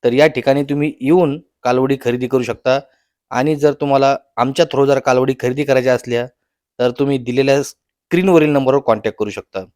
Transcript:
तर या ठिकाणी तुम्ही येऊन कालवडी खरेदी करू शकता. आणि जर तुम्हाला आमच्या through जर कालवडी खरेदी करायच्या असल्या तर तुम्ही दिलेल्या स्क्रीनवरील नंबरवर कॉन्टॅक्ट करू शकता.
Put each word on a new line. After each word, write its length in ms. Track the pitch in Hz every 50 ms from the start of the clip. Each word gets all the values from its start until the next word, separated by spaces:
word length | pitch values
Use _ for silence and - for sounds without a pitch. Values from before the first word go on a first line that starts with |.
| -
तर 100 | 123 117
या 140 | 135 147 160
ठिकाणी 360 | 151 131 117 - 135 143 143
तुम्ही 300 | 139 143 143 147 151 - _
येऊन 400 | 127 135 165 185 175 147 139 160 - _ _ _ _
कालवडी 340 | 123 123 127 131 131 135 131
खरेदी 260 | - 123 120 123 127 120
करू 160 | 135 131 123
शकता. 360 | 117 117 - _ 131 131 135 139 _ _ _ _ _ _ _ _ _
आणि 260 | 110 120 135 151 156
जर 180 | 143 143 151 139
तुम्हाला 440 | 143 151 143 139 139 135 135 139 - _ _ _ -
आमच्या 280 | 120 131 135 - 170
through 220 | - - 135 139 139
जर 120 | 139 135
कालवडी 340 | - 135 127 127 131 131 135 131
खरेदी 240 | - 123 131 139 147
करायच्या 300 | 135 135 131 123 131 127
असल्या 340 | 120 - 123 120 120 120 123 _ _ _ _ _ _ _ _ _ _
तर 120 | 123 123
तुम्ही 260 | 120 - 143 139 139 131
दिलेल्या 460 | 120 117 123 131 135 135 139 143 135
स्क्रीनवरील 880 | - - _ _ _ _ _ _ _ - 175 185 190 180 165 151 151
नंबरवर 320 | 147 139 135 127 131 139
कॉन्टॅक्ट 360 | 135 - 113 107 - 110 101 _
करू 100 | 107 104
शकता. 300 | 98 - - _ _ 98 92 92 _